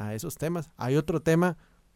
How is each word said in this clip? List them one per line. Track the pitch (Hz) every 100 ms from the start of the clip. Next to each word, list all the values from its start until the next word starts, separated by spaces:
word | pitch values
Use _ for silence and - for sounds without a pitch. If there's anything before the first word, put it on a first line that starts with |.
| 107
a | 110
esos | 165 -
temas. | 156 175 147 -
Hay | 123 147
otro | 151 160
tema | 160 165 180 165 _ _ _